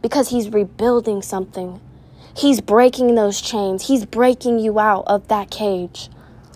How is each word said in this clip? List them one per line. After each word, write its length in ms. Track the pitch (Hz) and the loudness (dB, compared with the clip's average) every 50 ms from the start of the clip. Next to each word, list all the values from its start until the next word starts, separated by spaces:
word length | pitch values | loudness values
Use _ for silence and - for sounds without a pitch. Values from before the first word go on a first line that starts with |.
because 280 | - 226 - 285 240 - | -6 -2 0 0 0 0
he's 200 | 240 240 214 208 | -2 -4 -4 0
rebuilding 720 | 220 208 202 185 - - 220 247 240 240 226 226 202 196 | 0 -2 -2 -2 -4 -2 0 2 2 2 0 -2 -4 -4
something. 600 | 190 - 208 190 190 - - 190 180 180 180 208 - - - - - - - - - - - | -6 -6 -8 -8 -8 -8 -8 -10 -10 -10 -12 -16 -20 -20 -20 -20 -20 -20 -20 -20 -20 -18 -8
He's 260 | - 277 285 262 208 | -2 0 2 2 0
breaking 540 | - - 208 233 247 254 254 262 247 240 233 | 0 2 4 6 6 4 4 2 2 2 4
those 260 | 226 208 202 202 - | 2 2 0 -2 -4
chains. 460 | - - 233 208 202 190 190 190 - | -8 -6 -6 -4 -4 -4 -4 -4 -2
He's 180 | - 269 240 208 | 0 0 0 -2
breaking 540 | - - 226 247 254 247 254 - 240 233 226 | -4 0 2 2 2 2 0 -2 -2 0 0
you 200 | 220 220 208 214 | 0 0 0 2
out 240 | 214 214 202 185 - | 2 2 2 0 0
of 200 | - 202 202 - | 0 -2 -2 0
that 240 | - 214 208 196 - | -2 -2 -2 -2 -6
cage. 580 | - - 214 202 190 180 175 170 - - - - - - - - - - - - - | -8 -4 -2 -2 -2 -4 -6 -10 -12 -16 -18 -18 -20 -20 -20 -20 -20 -20 -20 -20 -20